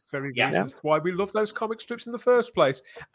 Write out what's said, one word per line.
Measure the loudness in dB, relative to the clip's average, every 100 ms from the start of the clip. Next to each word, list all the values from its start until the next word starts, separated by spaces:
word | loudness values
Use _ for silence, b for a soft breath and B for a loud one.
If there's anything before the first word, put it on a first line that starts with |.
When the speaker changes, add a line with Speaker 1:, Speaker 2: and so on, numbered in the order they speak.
| -10
Speaker 1:
very | -6 -6 -2
Speaker 2:
Yeah. | 0
Speaker 1:
reasons | 2 -2 -4
why | 0 2
we | 2
love | -4 -2
those | -2 -2
comic | -4 -6 -6
strips | -8 -10 -8
in |
the | -4
first | 4 4 4
place. | 2 2 2 -8 B B